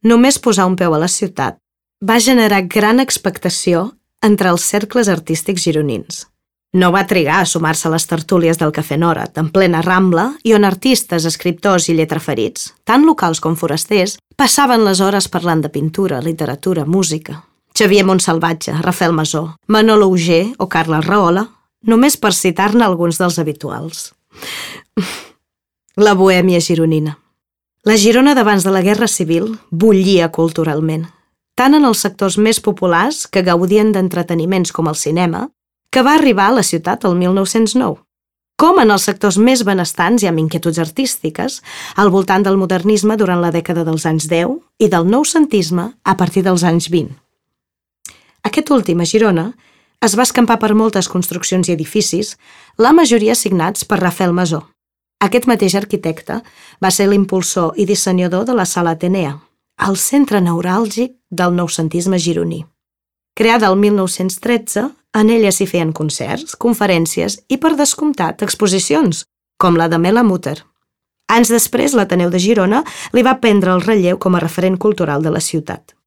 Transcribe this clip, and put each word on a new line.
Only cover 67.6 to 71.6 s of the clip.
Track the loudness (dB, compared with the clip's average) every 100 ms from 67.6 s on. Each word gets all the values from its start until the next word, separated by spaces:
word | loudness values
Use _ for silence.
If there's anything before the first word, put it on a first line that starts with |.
| 0 0
descomptat, | 0 0 -4 -2 -4 -4
exposicions, | -6 -2 0 0 0 0 0 -2 -10 _ _ _
com | 2 2
la | 2
de | 0
Mela | 2 2
Mutter. | 2 0 -4 -10 _ _ _ _ _ _ -2
Anys | 2 2
després, | 2